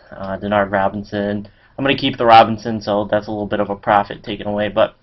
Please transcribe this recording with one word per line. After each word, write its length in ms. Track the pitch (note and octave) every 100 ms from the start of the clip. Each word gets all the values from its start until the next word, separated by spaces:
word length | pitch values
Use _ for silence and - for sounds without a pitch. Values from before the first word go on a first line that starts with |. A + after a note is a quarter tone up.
| -
uh, 280 | - F#2+ F#2+
Denard 320 | G2+ G#2 G2
Robinson. 760 | G2+ G2 G#2 G2+ G#2 G2+ G#2 G2+ _ _ -
I'm 80 |
gonna 140 | C3+ C3+
keep 180 | C#3 C3
the 80 |
Robinson, 560 | A#2 A2+ A2 A2 A#2 A2
so 260 | G#2 G2+ G2+
that's 160 | G#2 G2+
a 40 |
little 160 | G#2+ G#2
bit 140 | G#2
of 80 | G2+
a 80 | G2+
profit 460 | - G#2 G2+ -
taken 240 | - G#2 G#2
away. 240 | G#2 G#2
But 260 | G2+ G#2 -